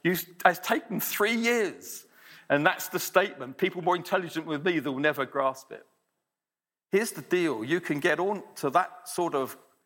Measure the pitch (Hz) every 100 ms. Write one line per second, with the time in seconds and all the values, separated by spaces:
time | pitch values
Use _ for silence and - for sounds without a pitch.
0 | 165 175 - - 185 170 - - - 190
1 | - - 208 233 233 240 180 - - -
2 | - _ - - - 143 165 - - 180
3 | - 185 208 - 127 131 185 180 175 180
4 | - 190 170 160 160 147 180 165 139 131
5 | 151 143 131 143 135 131 - - - _
6 | _ _ _ _ _ _ _ _ _ 196
7 | 226 - 135 180 165 113 120 170 170 147
8 | 165 151 190 202 - - 143 156 185 -
9 | - - 170 135 131 - _ _